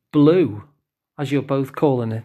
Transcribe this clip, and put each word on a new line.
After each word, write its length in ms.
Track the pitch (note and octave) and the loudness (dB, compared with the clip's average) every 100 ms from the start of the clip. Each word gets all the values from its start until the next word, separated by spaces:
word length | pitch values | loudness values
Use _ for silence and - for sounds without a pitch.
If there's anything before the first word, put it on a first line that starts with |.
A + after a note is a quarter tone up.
| _ | _
blue, 520 | D3+ D3 F3+ C#3 G#2 - _ _ _ _ - | 2 4 4 0 -4 -16 _ _ _ _ -12
as 160 | C#3 | -6
you're 120 | C#3+ | -4
both 320 | C#3 C#3 C3+ - | -2 -4 -4 -2
calling 360 | D3+ B2+ A#2 | 0 0 -4
it, 120 | A2 | -8